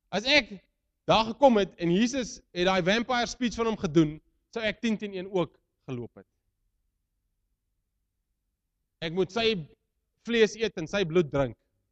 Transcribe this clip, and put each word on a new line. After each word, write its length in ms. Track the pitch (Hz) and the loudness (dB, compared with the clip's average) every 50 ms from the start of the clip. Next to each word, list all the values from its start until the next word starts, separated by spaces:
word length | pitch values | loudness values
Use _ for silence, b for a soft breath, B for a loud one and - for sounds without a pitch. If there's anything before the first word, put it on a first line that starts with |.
| _ _ | _ _
As 160 | - 208 214 | -6 -4 0
ek 380 | 262 294 294 - - 202 180 - _ _ _ _ _ _ _ _ | 2 2 2 2 0 -10 -18 -18 _ _ _ _ _ _ _ _
daar 200 | - 170 214 220 | 2 2 2 2
gekom 320 | 226 226 - 285 269 233 | -2 0 4 6 6 6
het 180 | 208 196 165 - | 6 2 0 -4
en 140 | - 175 170 | -4 0 2
Jesus 500 | 175 190 240 233 269 269 233 165 - - - _ - | 2 2 2 0 0 -4 -6 -6 -10 -16 -20 _ -6
het 120 | 175 180 | 0 0
daai 160 | 190 190 190 | 2 2 2
vampire 460 | 165 180 208 233 233 - 254 240 233 | 2 2 0 0 0 -2 -2 -2 -2
speech 280 | - - - 254 226 - | -4 -4 -4 -4 -4 -2
van 120 | 226 233 | -2 -2
hom 100 | 226 220 | -2 -2
gedoen, 440 | - - 165 143 170 156 147 151 - _ _ _ _ _ _ - | -2 -4 2 4 4 2 2 0 -8 _ _ _ _ _ _ -10
sou 100 | 226 226 | -6 -4
ek 180 | 214 - - | -4 -4 -2
tien 160 | - 226 214 | -2 -2 -2
teen 160 | - 214 202 196 | -2 -4 -8 -8
een 160 | 185 180 196 | -10 -10 -4
ook 300 | 208 180 165 - - _ _ _ _ _ _ | -2 -2 -2 -2 -6 _ _ _ _ _ _
geloop 280 | - 131 120 117 - - | -10 -10 -10 -10 -12 -16
het. 120 | 101 95 _ _ _ _ _ _ _ _ _ _ _ _ _ _ _ _ _ _ _ _ _ _ _ _ _ _ _ _ _ _ _ _ _ _ _ _ _ _ _ _ _ _ _ _ _ _ _ _ _ _ _ _ _ _ _ | -20 -20 _ _ _ _ _ _ _ _ _ _ _ _ _ _ _ _ _ _ _ _ _ _ _ _ _ _ _ _ _ _ _ _ _ _ _ _ _ _ _ _ _ _ _ _ _ _ _ _ _ _ _ _ _ _ _
Ek 120 | 160 165 160 | -10 -6 -4
moet 160 | 190 185 180 | -4 -4 -2
sy 360 | 190 233 226 220 220 180 147 - - _ _ _ _ _ _ _ _ _ _ | -2 -2 0 0 0 -2 -6 -12 -18 _ _ _ _ _ _ _ _ _ _
vlees 320 | 226 233 233 214 196 202 | -2 4 4 4 4 2
eet 220 | 214 226 202 - | -2 -6 -4 -4
en 100 | 185 160 | -6 -8
sy 160 | 147 196 202 196 | -6 -4 -4 -2
bloed 260 | 156 160 180 170 131 | 2 2 0 0 2
drink. 280 | 143 139 135 120 107 - _ _ _ _ _ _ | 0 0 -2 -2 -4 -12 _ _ _ _ _ _